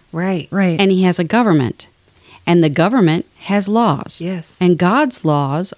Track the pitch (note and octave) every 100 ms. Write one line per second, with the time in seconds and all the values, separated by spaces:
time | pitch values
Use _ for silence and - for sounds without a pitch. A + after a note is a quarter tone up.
0 | _ E3 F#3 F#3 - G3 F#3 E3 G3 F#3
1 | F#3 F3 E3 A3+ A3+ D#3 A#2+ - - _
2 | _ _ _ - - F3 D#3 C#3+ F3 B3+
3 | F3 E3 - _ - G3+ G3 A3 A3+ C#3
4 | - - E3+ F#3 - - F3+ E3 F3+ B3
5 | D4 - D#3 D3 C#3 D3 F#3